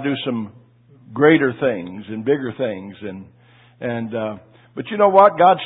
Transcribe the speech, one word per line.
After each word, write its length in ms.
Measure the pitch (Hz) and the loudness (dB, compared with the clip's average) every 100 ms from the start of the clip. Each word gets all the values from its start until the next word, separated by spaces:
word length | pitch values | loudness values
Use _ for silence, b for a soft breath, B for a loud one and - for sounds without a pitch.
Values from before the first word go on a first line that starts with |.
do 100 | 135 135 - | 2 -6 -6
some 280 | 117 104 - _ _ _ _ _ | -6 -8 -16 _ _ _ _ _
greater 420 | 113 151 160 139 120 | 0 4 4 2 -2
things 460 | 139 107 87 95 101 | -2 -4 -8 -14 -12
and 160 | 110 | -6
bigger 300 | 110 147 131 110 | -2 -2 -4 -6
things. 380 | 127 98 95 92 | -6 -6 -12 -16
And, 240 | 104 95 95 _ b b b b | -14 -14 -18 _ b b b b
and, 340 | 127 117 113 113 | -8 -8 -8 -6
uh, 220 | 110 104 - b b - | -8 -10 -18 b b -14
but 100 | 127 | -8
you 80 | 208 | 0
know 120 | 202 | 4
what? 280 | 190 202 160 | 6 6 6
God 200 | 175 180 | 4 4